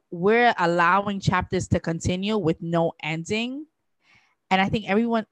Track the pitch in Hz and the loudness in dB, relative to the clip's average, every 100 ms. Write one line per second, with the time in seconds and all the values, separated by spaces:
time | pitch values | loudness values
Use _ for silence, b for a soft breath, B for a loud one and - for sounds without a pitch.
0 | - 175 190 226 240 - 170 175 170 196 | -10 -2 2 4 4 2 0 2 4 4
1 | 202 196 - 185 180 185 - 175 - 165 | 2 2 0 0 0 -4 0 -2 -2 -4
2 | - 185 202 220 160 160 165 170 165 - | -2 -2 -2 0 0 -2 -2 0 0 -4
3 | 151 160 165 214 240 269 311 _ _ _ | -8 -8 -4 -4 -4 -8 -14 _ _ _
4 | b b b b - 190 196 233 185 202 | b b b b -2 0 0 -2 0 0
5 | 233 233 214 | 0 -2 -2